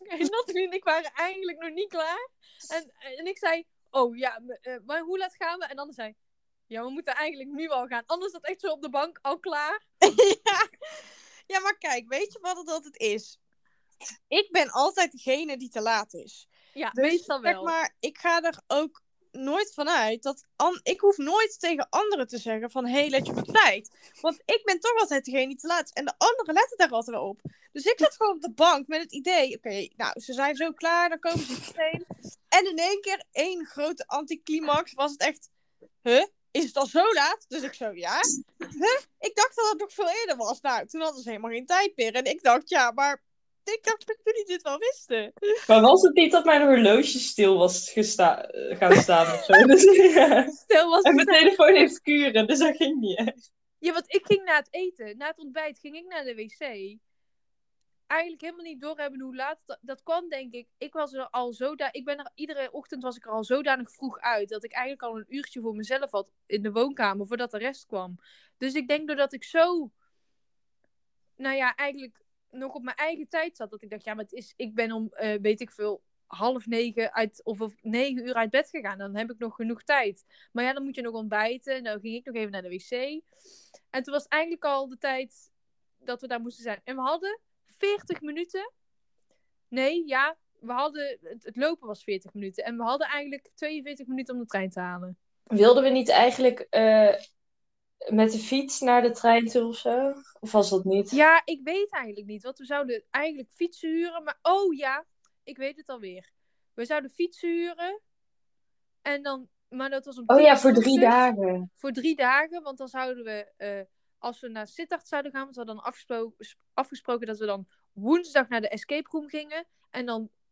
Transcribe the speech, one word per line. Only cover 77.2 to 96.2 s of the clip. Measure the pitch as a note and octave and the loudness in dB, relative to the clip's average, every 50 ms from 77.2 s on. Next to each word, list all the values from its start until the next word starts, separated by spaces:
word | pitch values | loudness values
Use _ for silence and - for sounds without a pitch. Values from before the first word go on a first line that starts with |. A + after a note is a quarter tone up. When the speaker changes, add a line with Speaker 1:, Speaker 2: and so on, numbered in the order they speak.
| A3+ G#3 - - - | -4 -4 -6 -10 -10
Speaker 1:
of, | - A3 G3 | -10 -8 -8
of | A3 G#3+ G#3 _ | -8 -10 -10 _
negen | - A3+ A3 A#3+ C4 C#4 C4 B3 A#3 | -10 -6 -4 -2 -2 -2 -4 -6 -8
uur | B3 B3+ | -6 -2
uit | A#3 A3+ G#3+ | -2 -2 0
bed | - C#4 D#4 - | 0 -2 -2 -2
gegaan. | - D#4 A3 G3+ G3 | -6 -10 -10 -10 -10
Dan | F#3+ G3 G3+ G3 | -10 -12 -10 -8
heb | G#3 A3+ A#3 | -8 -8 -8
ik | A#3+ A3 | -10 -10
nog | A#3 A3+ - | -12 -10 -10
genoeg | - A3+ A3+ A#3+ A3 - | -8 -8 -8 -8 -6 -2
tijd." | - C#4+ C#4 A#3+ G3+ F#3+ - _ _ _ _ _ _ | 0 0 0 0 -2 -6 -10 _ _ _ _ _ _
Maar | - A#3 B3 | -6 -4 -4
ja, | B3+ C4+ | -4 -4
dan | C#4+ C#4 | -6 -8
moet | C#4 C4 | -10 -10
je | C4+ | -10
nog | A#3+ A#3 A3+ | -10 -10 -10
ontbijten. | A3+ A3 G#3+ G#3+ G#3+ G#3+ A3+ B3 B3+ - C4+ C4 C4 A#3+ | -10 -8 -4 -4 -2 -2 -2 -4 -6 -8 -8 -8 -8 -8
Nou | A3+ G#3 G#3 | -8 -10 -10
ging | G3 A3+ A3+ | -10 -12 -12
ik | A#3+ B3 | -12 -12
nog | C4+ A#3 | -10 -8
even | A#3 A3 G#3 | -8 -8 -8
naar | G3 F#3+ | -8 -10
de | F#3 F3+ | -12 -12
W | F3+ | -12
C. | F#3 - - B3 B3 C4 C#4+ D4+ D#4+ - _ _ _ _ - - - _ _ _ - _ _ | -14 -12 -8 -8 -8 -6 -8 -10 -12 -16 _ _ _ _ -20 -20 -20 _ _ _ -20 _ _
En | - C4 B3+ | -10 -8 -6
toen | C#4 C#4 | -4 -6
was | C#4+ C#4+ | -6 -4
eigenlijk | - C#4+ D4+ E4 E4+ E4+ D#4+ - | -2 -2 -2 -2 -2 -6 -6 -4
al | D4 C#4 C4+ C#4 | -4 -4 -4 -4
de | B3+ C4 | -8 -12
tijd | - - C4+ C4 C4 C4+ - - - _ _ _ _ _ _ _ _ _ _ _ | -8 -6 -6 -6 -6 -8 -10 -14 -20 _ _ _ _ _ _ _ _ _ _ _
dat | _ C4 B3+ B3 A#3+ | _ _ -10 -10 -10
we | C4 | -10
daar | A#3+ B3 A#3 | -8 -8 -8
moesten | A#3 A#3+ A#3+ - A#3 | -8 -10 -14 -14 -12
zijn. | A#3 G#3 G3 _ | -12 -12 -10 _
En | A#3+ C4 | -12 -10
we | C4+ | -6
hadden | B3+ C4+ D#4+ E4+ F4+ G4 G#4+ A#4 _ _ _ _ _ _ _ | -4 -4 -4 -4 -6 -8 -10 -12 _ _ _ _ _ _ _
veertig | - - G4+ G#4 G#4 - - F4 - | -6 -4 -2 -2 -4 -6 -10 -10 -10
minuten. | D4+ D4 D4 D#4+ F4 F4 - F#4+ G4+ B4 _ _ _ _ _ _ _ _ _ _ _ _ _ _ _ _ _ _ _ | -10 -10 -10 -10 -10 -8 -10 -12 -12 -12 _ _ _ _ _ _ _ _ _ _ _ _ _ _ _ _ _ _ _
Nee, | - A#3+ B3+ C4 C#4 D#4+ F4 E4 | -10 -6 -2 -2 -2 -2 -2 -4
ja, | D4 C4 C4 C#4 D4+ D#4+ _ _ _ _ _ | -2 0 0 0 0 -2 _ _ _ _ _
we | - A#3 | -12 -8
hadden, | B3 B3 C#4+ D#4 C#4+ D4+ C#4+ C#4+ B3 - | -6 -4 -4 -4 -4 -6 -10 -10 -10 -12
het, | E3 D#3+ A3+ A3+ - | -16 -20 -20 -18 -18
het | - G#3 | -14 -6
lopen | A#3+ C#4 D#4 E4+ - C4 | -4 -4 -4 -4 -6 -10
was | A3 G#3 - - | -14 -14 -12 -8
veertig | - G3 F#3+ - - - | -8 -8 -8 -10 -12 -14
minuten. | G#3 G3+ F#3+ F#3+ - - | -12 -12 -12 -10 -10 -10
En | A#3 A#3 | -10 -8
we | A#3 A#3 | -6 -4
hadden | A3+ C4 C#4+ D#4 | -4 -4 -4 -4
eigenlijk | - C#4+ C#4+ C#4+ C#4+ C#4 C#4 _ _ _ | -4 -6 -8 -8 -10 -12 -14 _ _ _
tweeënveertig | - D4+ D4+ D#4 D4+ C4 C#4+ C#4+ C4+ C4+ | -10 -10 -8 -8 -8 -12 -12 -14 -14 -12
minuten | A#3+ C4 C4 B3+ - B3+ | -10 -8 -8 -8 -8 -10
om | B3 | -10
de | A#3 | -10
trein | A3 - G3 F#3+ F#3 | -6 -6 -6 -6 -6
te | F3+ F3+ | -8 -8
halen. | F3+ F3+ F3+ F3+ F3+ F#3 F#3 - _ _ _ _ _ | -10 -10 -10 -10 -12 -14 -16 -18 _ _ _ _ _
Speaker 3:
Wilden | - A3+ G3+ G#3 A#3 B3 C#4 C4 | -2 4 6 8 8 8 8 6
we | C4+ | 4
niet | B3+ C4 A#3 - | 2 2 2 4
eigenlijk, | - A3 | 6 6